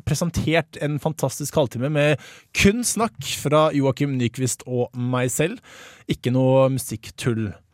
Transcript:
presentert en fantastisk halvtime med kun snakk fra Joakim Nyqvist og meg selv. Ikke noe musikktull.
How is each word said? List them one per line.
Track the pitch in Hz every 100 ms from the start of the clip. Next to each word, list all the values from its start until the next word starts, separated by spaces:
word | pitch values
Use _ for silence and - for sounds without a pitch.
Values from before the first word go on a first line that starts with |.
| -
presentert | 151 170 - - 160 - -
en | 147 147
fantastisk | 160 - 135 - 143
halvtime | 160 123 113 139
med | 151 147 147 - - _ -
kun | 196 233
snakk | 233 202 226 - - -
fra | 143 151 156
Joakim | 147 135 127 143 131
Nyqvist | 120 - 127 - -
og | 123 120 123
meg | 123 127 127
selv. | - 165 254 - - - - -
Ikke | - 123
noe | 131 131 135 131
musikktull. | 135 - 113 - - 123 113 107 - _